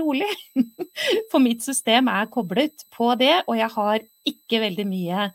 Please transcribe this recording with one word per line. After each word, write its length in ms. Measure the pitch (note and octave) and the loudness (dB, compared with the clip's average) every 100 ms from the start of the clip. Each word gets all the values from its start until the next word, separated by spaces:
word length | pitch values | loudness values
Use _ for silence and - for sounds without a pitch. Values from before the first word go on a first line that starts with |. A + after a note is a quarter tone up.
rolig. 280 | D#4 C4+ G#4 F#4+ - | -2 0 -2 -6 -6
<laughs> 760 | C4 - - - - D5 G#4+ A4 | -2 -2 -4 -12 -6 -2 -2 0
For 80 | D4+ | 2
mitt 220 | B3 A#3 | 2 0
system 460 | - C4 A3+ A#3 B3 | -4 -4 2 4 4
er 160 | G3 A3 | 0 -2
koblet 520 | B3 F3+ F#3+ D4+ - - | -4 -2 0 0 -2 -14
på 220 | - A#3 A#3+ | -2 0 2
det, 120 | C4 F4 - | 2 2 0
og 100 | A3+ | -2
jeg 160 | A3+ | -2
har 320 | A3+ G#3 A3 - _ D4 | 0 0 0 -4 _ -8
ikke 320 | - - A3+ | -8 -4 -2
veldig 260 | G#3+ F#3 G#3 | -2 -2 -4
mye 400 | F#3 E3+ F#3 G3+ | -2 -2 -2 -4